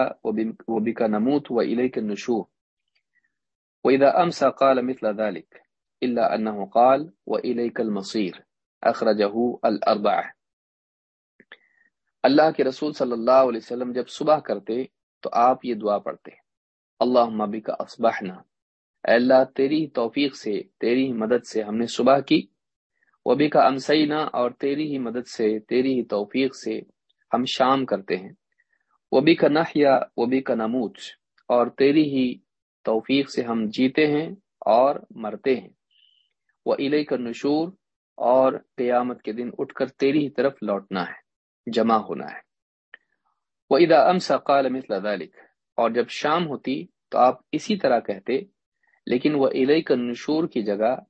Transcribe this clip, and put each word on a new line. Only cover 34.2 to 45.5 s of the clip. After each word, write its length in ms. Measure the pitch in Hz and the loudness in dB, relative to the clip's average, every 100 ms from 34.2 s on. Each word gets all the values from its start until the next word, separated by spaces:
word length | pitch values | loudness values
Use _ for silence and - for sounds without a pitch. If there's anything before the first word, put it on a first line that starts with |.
| 165 190 _ _ - | -4 -10 _ _ 2
اور 300 | 113 131 147 - 117 | 4 4 0 -8 -12
مرتے 400 | 110 101 135 123 | -10 -4 -2 -2
ہیں، 140 | - _ _ _ _ _ _ _ _ _ - | -4 _ _ _ _ _ _ _ _ _ -4
وَإِلَيْكَ 500 | - 139 151 147 127 | -2 0 -2 -2 -4
النُّشُورُ، 560 | 120 113 139 151 170 196 _ _ _ - | -6 -6 -2 -2 -4 -10 _ _ _ -4
اور 360 | 117 131 131 - - - | 2 4 4 0 -8 -6
قیامت 460 | 123 123 123 120 | 0 0 -2 -6
کے 100 | - | -10
دن 180 | 110 120 - | -8 -8 -8
اٹھ 160 | 135 | -10
کر 140 | - 131 | -6 -8
تیری 360 | - 135 151 | -2 0 2
ہی 60 | 143 | 0
طرف 240 | - 135 - | -2 -2 -2
لوٹنا 420 | 104 98 - 95 | -4 -4 -4 -6
ہے، 680 | 87 - _ _ _ _ - | -6 -10 _ _ _ _ -4
جمع 260 | 113 110 110 | 0 2 2
ہونا 280 | 104 73 73 | 0 -8 -10
ہے۔ 140 | - - _ _ _ _ - _ _ _ _ _ _ - | -14 -20 _ _ _ _ -20 _ _ _ _ _ _ 0
وَإِذَا 420 | 185 170 156 151 | 4 6 6 6
أَمْسَى 260 | 185 - 135 - | 2 0 -2 2
قَالَ 240 | 139 135 | 0 0
مِثْلَ 300 | 131 131 101 | -4 -6 -6
ذَلِكَ، 400 | 104 98 78 _ _ | -4 -6 -8 _ _